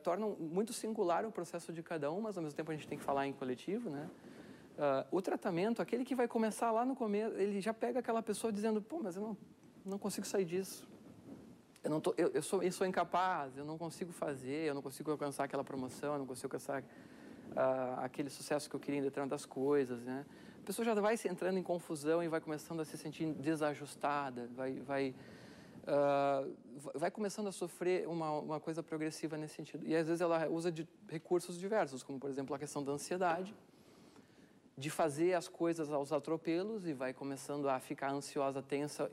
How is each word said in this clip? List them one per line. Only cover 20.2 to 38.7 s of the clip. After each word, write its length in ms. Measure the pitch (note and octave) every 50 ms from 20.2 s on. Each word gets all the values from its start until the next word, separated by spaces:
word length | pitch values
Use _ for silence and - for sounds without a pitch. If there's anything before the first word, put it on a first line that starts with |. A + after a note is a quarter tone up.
| D3 - - - - - - -
A 40 | -
pessoa 200 | - G3 - A#3
já 80 | A#3 A3
vai 220 | G#3 G3 G#3 A#3 A3+
se 100 | - F#3
entrando 300 | F3+ D#3+ F3 F3+ F#3+ F#3
em 40 | F3
confusão 600 | - F3 F3 E3+ - E3 D3 C#3+ D3+ E3 E3+ E3+
e 40 | E3
vai 140 | D#3+ D#3+
começando 380 | D#3+ D#3+ D3+ C#3+ - - E3+ E3
a 60 | D#3
se 120 | D#3 - D3+
sentir 340 | - D#3+ C#3 - E3 D#3+ D3
desajustada, 1160 | - C3+ D#3 D#3+ D3+ D3+ D3 C#3+ C3 D3 C3+ - - - C#3+ C#3+ C#3+ C#3+ C3+ B2 B2 A#2+ A#2+ A#2+
vai, 240 | B2+ C3 C3 C3 -
vai, 360 | - C#3 C#3 C#3 C#3 C3 C3 - - - - - - - - - - - - - -
ah, 640 | - D3 C#3+ C#3+ C#3+ C#3 C#3 C#3 C#3 C#3 C3+ C3+ - - - - - A#2+ D3
va-, 160 | C#3 D3 -
vai 160 | C#3 E3 F3+
começando 360 | - - G#3+ G3 - - G#3 G3
a 40 |
sofrer 560 | F3+ - F#3 E3+ - - F3 F3 F#3 F3 - -
uma, 320 | E3+ E3 D#3+ D#3 D3+ D3+
uma 200 | - - D#3 D3+
coisa 220 | - E3 D#3+ E3
progressiva 560 | D3+ - D#3+ D#3 D#3 D#3 D#3 - - D#3 D#3+ D#3
nesse 160 | D#3 D3+ -
sentido. 320 | - D#3 - - D3 -
E 100 | - D#3
às 120 | E3 E3 D#3
vezes 140 | E3+ E3
ela 260 | F3+ E3+ E3 D#3+ D#3+ -
usa 240 | - E3 E3 F3+
de 160 | E3 D#3 D#3+ - - - - -
recursos 520 | - E3 - - F3 F3 - - F3 E3+
diversos, 420 | F3+ G3 G#3+ G#3+ F3 C#3+ C3+ B2+
como 160 | - - C#3 C3
por 120 | C3+ C#3+
exemplo 260 | C3+ C3+ C3+ C3 D3
a 20 | C#3
questão 240 | D3+ C#3+ - D3
da 120 | C#3+ C3+ C#3+
ansiedade, 600 | C#3+ - - F3+ F3+ F#3+ F3 D#3+ F3 F#3+ G3 - - - - - - - - - - - - - - - - - - - - - - _ - -
de 140 | - C3+ D#3
fazer 440 | - - F3 D#3+ C#3+ D3 E3+ F3+ F#3
as 140 | E3+ E3 -
coisas 440 | - - E3+ E3+ E3 E3 D#3 C#3+
aos 200 | D3+ C#3 C#3+ C#3
atropelos 760 | D#3+ C#3+ C#3 - E3 D#3+ E3 E3+ E3 F3 F#3+ G#3+ A3+ G#3+ F3+ E3+
e 60 | D3
vai 200 | B2 C3 C3 C3
começando 560 | - C#3+ C#3 C#3 C3+ - - C#3+ D3 C#3+ C#3
a 100 | - D#3+
ficar 320 | - - D3 - C#3 C#3
ansiosa, 480 | C#3 C#3+ C#3 - - D3 C#3 C3+ C3+ C#3
tensa. 480 | C3 C3+